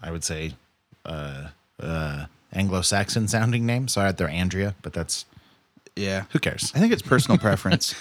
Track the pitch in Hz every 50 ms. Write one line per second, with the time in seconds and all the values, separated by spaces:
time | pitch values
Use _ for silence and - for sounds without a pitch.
0 | - 82 82 82 - - 82 78 78 82 - - _ _ _ _ _ _ _ _
1 | - - 80 76 73 71 69 67 73 76 73 _ _ _ _ - - 78 80 80
2 | 78 76 73 71 73 - _ _ _ - - 92 98 98 92 92 87 - 104 101
3 | 101 - - 120 110 101 - 110 110 117 120 120 117 117 120 127 135 123 - 101
4 | 98 98 92 - 87 78 78 87 90 90 92 95 98 104 98 - - 80 - 87
5 | 82 - - - - _ - - - _ _ _ _ _ _ _ - - - 95
6 | 101 98 95 95 - - - 160 - - - - - - - 143 208 233 233 -
7 | - - 131 123 - - 107 87 - 104 98 - - 95 87 90 - - - -